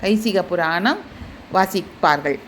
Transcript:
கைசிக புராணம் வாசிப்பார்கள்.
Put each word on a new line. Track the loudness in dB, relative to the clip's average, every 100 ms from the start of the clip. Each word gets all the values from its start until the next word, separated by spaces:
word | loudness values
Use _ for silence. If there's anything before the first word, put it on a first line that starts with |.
கைசிக | 0 2 2 0
புராணம் | 0 -2 0 0 0 -2 -6 -16 -16 -18 -2
வாசிப்பார்கள். | 0 2 0 -6 0 2 2 0 -4